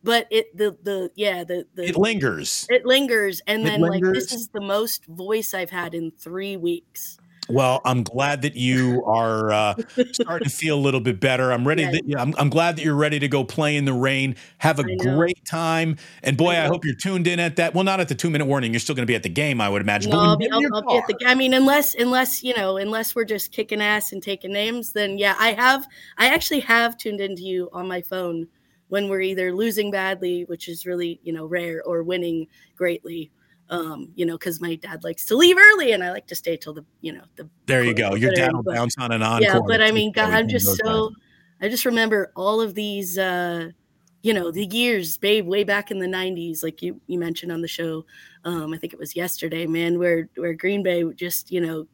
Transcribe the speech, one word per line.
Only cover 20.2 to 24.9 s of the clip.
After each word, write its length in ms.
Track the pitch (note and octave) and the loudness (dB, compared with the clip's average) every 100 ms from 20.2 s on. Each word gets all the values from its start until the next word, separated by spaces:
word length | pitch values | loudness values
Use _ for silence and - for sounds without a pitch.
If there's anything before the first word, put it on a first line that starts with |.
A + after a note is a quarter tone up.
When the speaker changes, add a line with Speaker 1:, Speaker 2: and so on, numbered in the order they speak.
Speaker 2:
when 60 | G#3 | 6
Speaker 1:
I'll 40 | |
Speaker 2:
you 60 | G#3 | 4
Speaker 1:
be, 60 | |
Speaker 2:
get 40 | - | 2
in 60 | |
Speaker 1:
I'll, 60 | D4 | 0
Speaker 2:
your 140 | C#4+ | 0
Speaker 1:
I'll 80 | D#4 | 0
be 140 | C#4+ B3 | 2 2
at 100 | - | 2
the 60 | |
Speaker 2:
car 60 | - | 0
Speaker 1:
g-, 60 | B3 | 2
I 80 | B3+ | 4
mean, 180 | C4 | 4
unless, 400 | C4 C4+ D4 C#4+ | 6 6 6 2
unless, 480 | - A#3+ B3+ B3+ - | 0 0 2 0 -2
you 140 | B3+ A#3+ | -2 -2
know, 220 | G3 F#3+ | 0 -2
unless 360 | G3+ A3 A3+ | -2 -2 -4
we're 100 | A#3+ | -2
just 280 | G#3+ G#3 - | -2 -2 -4
kicking 280 | - G#3 G#3+ | -6 -4 -2
ass 300 | G#3 G#3 G#3 | 0 0 -2
and 100 | G3 | -8
taking 320 | F#3+ G3 F#3+ | -8 -8 -4
names, 380 | G3+ G#3+ A#3+ A3 | -4 -2 -4 -6